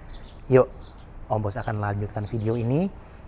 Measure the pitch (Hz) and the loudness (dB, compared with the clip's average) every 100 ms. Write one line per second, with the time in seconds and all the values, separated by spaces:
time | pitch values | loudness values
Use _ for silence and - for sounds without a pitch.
0 | - - - - - 131 - - - - | -12 -12 -12 -10 6 8 6 2 -14 -16
1 | - - - 110 104 117 110 107 104 101 | -16 -12 -2 0 0 -2 -2 0 0 0
2 | 104 107 101 117 107 120 117 139 190 - | -2 -4 -2 -2 0 2 2 2 2 -2
3 | - - | -14 -16